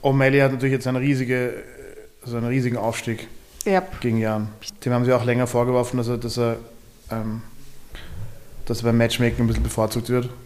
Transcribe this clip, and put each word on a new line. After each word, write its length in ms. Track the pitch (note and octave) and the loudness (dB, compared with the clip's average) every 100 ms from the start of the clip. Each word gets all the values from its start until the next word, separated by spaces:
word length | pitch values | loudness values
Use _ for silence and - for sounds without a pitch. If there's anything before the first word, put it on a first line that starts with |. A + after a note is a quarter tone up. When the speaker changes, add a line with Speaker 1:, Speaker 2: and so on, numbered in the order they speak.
Speaker 1:
O'Malley 400 | C#3+ C3+ C3+ C#3 | 4 6 6 6
hat 100 | C3+ | 4
natürlich 200 | C3 C3 | 4 0
jetzt 140 | C3 B2+ | 0 0
eine 120 | B2+ | 0
riesige, 540 | C3+ C3+ B2 B2+ B2 G2 - - - - - - | 2 2 2 0 -2 -6 -12 -16 -18 -18 -20 -16
also 140 | B2+ A#2 | -8 -4
einen 100 | A#2 | 0
riesigen 300 | C3 B2 A#2+ | 2 0 0
Aufstieg 500 | A2 A2+ - A2 - - - - - | -2 -2 -4 -6 -8 -16 -18 -6 2
Speaker 2:
Ja. 180 | F#3+ F#3 - | 2 0 -4
Speaker 1:
gegen 180 | B2 A2+ | 0 2
Jan. 320 | A2 G#2+ G#2+ G#2+ - - | 2 0 -2 -8 -16 -8
Dem 100 | - | 0
haben 120 | B2 B2 | 2 4
sie 80 | |
auch 120 | B2+ A#2 | 4 4
länger 220 | A#2+ B2 | 2 2
vorgeworfen, 500 | A#2+ A#2+ B2+ B2 B2+ | 2 2 2 2 -2
dass 100 | A#2 | -2
er, 100 | A#2+ | -2
dass 200 | A2+ A2+ | -4 0
er, 200 | A#2 A2+ - - - - - | 0 -2 -8 -20 -20 -20 -8
ähm, 300 | A2+ A2 A2 A#2 - - - - - - - - - - - - | -6 -4 -6 -10 -14 -14 -14 -14 -14 -10 -8 -8 -10 -14 -10 -4
dass 140 | A2 | -2
er 40 | A#2 | 2
beim 120 | A#2 | 4
Matchmaking 480 | A#2 - A#2+ - A#2 | 4 4 2 2 2
ein 20 | |
bisschen 160 | A2+ | 2
bevorzugt 460 | A#2+ - A2 A#2+ A2+ | 0 0 0 -2 -2
wird. 200 | B2 B2 - | -2 -2 -8